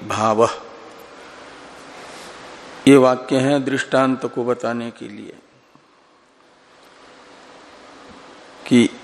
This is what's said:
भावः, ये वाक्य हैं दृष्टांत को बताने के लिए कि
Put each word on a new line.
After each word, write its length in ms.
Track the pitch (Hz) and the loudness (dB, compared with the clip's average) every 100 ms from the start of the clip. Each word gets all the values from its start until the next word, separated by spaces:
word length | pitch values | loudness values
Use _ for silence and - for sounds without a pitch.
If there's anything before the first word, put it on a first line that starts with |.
भावः, 540 | 107 101 110 107 113 - - - - - - - - - - - - - - - - - - - - - - - - | -8 -4 0 2 0 0 -16 -20 -20 -20 -20 -20 -20 -20 -20 -20 -20 -20 -20 -20 -20 -20 -20 -20 -20 -20 -20 0 6
ये 80 | 139 | 8
वाक्य 400 | 127 123 - 135 | 8 2 -2 0
हैं 280 | 131 143 | 2 0
दृष्टांत 640 | 131 131 - 135 131 123 120 | -2 -4 0 0 2 -2 -6
को 180 | - | -4
बताने 460 | 123 120 117 120 117 | -4 -4 -4 -6 -8
के 180 | - 117 | -12 -18
लिए 300 | 104 104 - _ _ _ _ _ _ _ _ _ _ _ _ _ _ - - - - - - - - - - - - - - - - - - - | -16 -18 -20 _ _ _ _ _ _ _ _ _ _ _ _ _ _ -20 -20 -20 -20 -20 -20 -20 -20 -20 -20 -20 -20 -20 -20 -20 -20 -20 -18 2
कि 220 | 123 113 - | 4 4 0